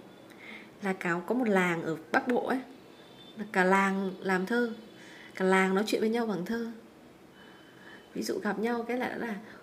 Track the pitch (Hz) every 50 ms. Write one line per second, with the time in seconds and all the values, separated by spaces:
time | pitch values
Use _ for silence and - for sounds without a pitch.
0 | - - - - - - - - - - - - - - - - - 196 190 -
1 | - 180 170 175 175 - 220 254 254 214 196 185 180 180 170 165 156 156 156 151
2 | - - - 262 262 254 247 - - - - 262 - - - - - - - -
3 | - - - - - - - 220 208 208 - 196 180 185 190 196 196 196 190 196
4 | 196 190 190 - - 190 185 180 190 190 233 240 240 233 220 - - - - -
5 | - - - - - - - - 190 185 190 190 190 190 190 190 220 - - -
6 | 220 220 226 240 233 220 196 165 180 208 226 233 233 226 233 - - - - -
7 | - - - - - - - - - - - - - - - - - - - -
8 | - - - - 220 - - - 190 208 190 190 214 233 240 233 226 233 240 254
9 | 254 - - - - 226 208 190 - - - -